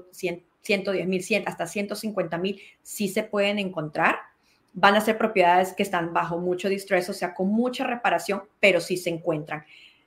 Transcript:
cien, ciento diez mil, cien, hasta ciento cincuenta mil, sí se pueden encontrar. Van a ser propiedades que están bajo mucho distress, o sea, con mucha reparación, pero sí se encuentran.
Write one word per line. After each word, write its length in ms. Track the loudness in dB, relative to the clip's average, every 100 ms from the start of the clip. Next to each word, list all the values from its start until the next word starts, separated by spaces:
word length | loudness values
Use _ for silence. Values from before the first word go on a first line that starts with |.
| -6
cien, 320 | -8 -8 -8 _ _
ciento 300 | -2 -2 0
diez 160 | -2 -2
mil, 160 | -2
cien, 200 | 0 -2 -2
hasta 220 | -6 -6
ciento 280 | -6 -6 -6
cincuenta 420 | -6 -4 -4 -2
mil, 220 | -4 -6 -14 _
sí 260 | -14 -6 -4
se 160 | -2
pueden 360 | -4 -2 0 0
encontrar. 580 | -4 -6 -6 0 0 0 -6 _ _ _ _
Van 220 | 2 4 4
a 60 |
ser 160 | 2 0
propiedades 540 | 2 6 6 6 4
que 120 | 0
están 300 | -2 0 0
bajo 260 | -2 -2 -2
mucho 280 | -2 -2 -2
distress, 400 | -4 0 0 0
o 60 |
sea, 200 | -6 -6
con 140 | -2 0
mucha 380 | 2 0 0 -4
reparación, 580 | 0 0 0 0 -6 -6 4
pero 220 | 4 6
sí 160 | 2 -4
se 140 | -2
encuentran. 520 | -4 -2 -2 -4 -10 -12 -20 -20 _